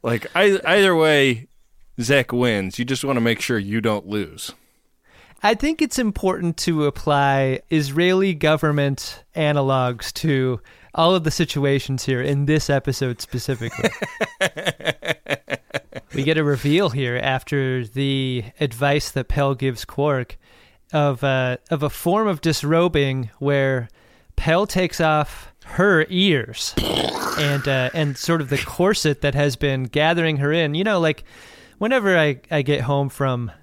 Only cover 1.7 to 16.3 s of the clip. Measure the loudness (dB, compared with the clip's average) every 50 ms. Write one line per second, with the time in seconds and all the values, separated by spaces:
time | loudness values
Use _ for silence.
1.7 | _ -20 -20 -20 -8 -6 0 2 2 2 2 0 0 0 2 2 2 0 -2 -4
2.7 | -4 -6 -4 -4 -4 -4 -2 -2 0 2 2 2 0 0 -2 -2 -2 -2 -2 -2
3.7 | -2 0 0 0 -2 -2 -4 -6 -4 -4 -4 -6 -10 -14 -14 -14 -14 _ _ _
4.7 | _ _ _ _ _ _ _ _ _ -20 -20 _ -18 _ 2 2 2 2 0 -2
5.7 | 0 0 0 -2 0 -2 -2 -2 -2 0 -2 -2 0 0 -2 -4 -4 -2 -2 -2
6.7 | 0 2 0 0 -2 -2 -2 0 2 2 2 2 2 2 2 0 -2 -4 -4 _
7.7 | 0 0 0 0 0 2 2 4 4 4 2 0 0 0 2 2 2 2 2 0
8.7 | 2 2 0 0 -2 -4 -8 -14 -14 -16 -20 _ _ -2 0 0 2 2 2 2
9.7 | 2 2 0 0 -2 -6 -8 -10 -10 -4 0 0 2 2 2 0 -2 -4 -8 -16
10.7 | -20 -20 -20 -10 -2 2 4 4 4 4 2 0 0 0 -2 -2 0 0 2 2
11.7 | 2 0 0 -2 -6 -4 -2 -2 -2 -2 0 -2 0 0 2 2 2 0 2 0
12.7 | -2 0 0 -2 -4 -2 -2 -4 -4 -6 -10 -8 -8 -6 -4 -4 -6 -4 -4 -8
13.7 | -6 -2 -4 -4 -2 -4 -10 -12 -6 -6 -8 -8 -4 _ -4 -4 -4 -4 -6 -6
14.7 | -6 _ -4 -6 -6 -4 -4 -6 -6 -6 _ -8 -8 -8 _ -8 -8 -8 _ _
15.7 | -10 -10 _ _ -18 -18 -18 _ -6 -2 0 0